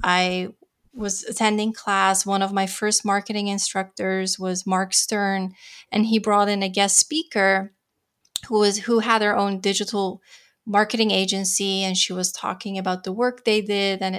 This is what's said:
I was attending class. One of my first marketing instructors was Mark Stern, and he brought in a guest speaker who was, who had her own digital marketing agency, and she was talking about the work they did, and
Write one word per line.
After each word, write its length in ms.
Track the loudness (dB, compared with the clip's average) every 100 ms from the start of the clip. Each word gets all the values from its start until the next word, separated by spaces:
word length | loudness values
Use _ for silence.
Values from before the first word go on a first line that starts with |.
I 460 | 2 2 2 0 -4 -10 _ _ _
was 300 | -8 -6 -6
attending 480 | -6 -2 0 2 -2
class. 540 | -4 -2 2 2 2 0
One 160 | 0
of 100 | 0
my 140 | 0 -2
first 380 | -2 0 0
marketing 420 | 0 0 -2 -4 -2
instructors 880 | -2 -2 -4 -6 -4 -2 -2 -2 -4
was 300 | -4 -4 0
Mark 260 | 0 0
Stern, 600 | 0 0 0 0 -2 -4 -10 -20 -20 -4
and 140 | 0 2
he 120 | 2
brought 300 | 4 2 2
in 140 | 0
a 60 | 0
guest 300 | 2 2 2
speaker 760 | 2 -2 -2 2 4 2 -2 -12 _ _ _ _ _ -12 0
who 100 | 2
was, 200 | 4 2
who 200 | 2 2
had 240 | 4 2
her 140 | 2 2
own 240 | 0 0
digital 600 | -2 -2 -2 -2 -4 -6 _ -20 _ _ 0
marketing 460 | 2 2 2 2
agency, 720 | 2 0 -2 -2 -2 0 0
and 120 | 0 0
she 160 | -2
was 200 | -2 -4
talking 440 | -4 -6 -6 -6 -4
about 280 | -4 -4
the 80 | -4
work 320 | -2 -2 -2
they 160 | 0 0
did, 420 | 0 0 0 -2
and 140 | -4